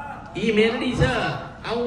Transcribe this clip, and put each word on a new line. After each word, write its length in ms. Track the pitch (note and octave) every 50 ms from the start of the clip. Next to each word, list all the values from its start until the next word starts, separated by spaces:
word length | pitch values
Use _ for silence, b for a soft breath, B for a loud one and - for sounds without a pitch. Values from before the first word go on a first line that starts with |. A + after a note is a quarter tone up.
| - - - - - - - F3+ G#3+
ઈ 100 | A3+ G#3 G#3
મેલડી 360 | A3 A#3 A#3+ B3 B3+ B3+ A#3 B3
છે. 140 | B3 B3+ B3 A3 - - - - - - - - -
આ 60 | F#3 A3
હું 120 | A#3+ A#3+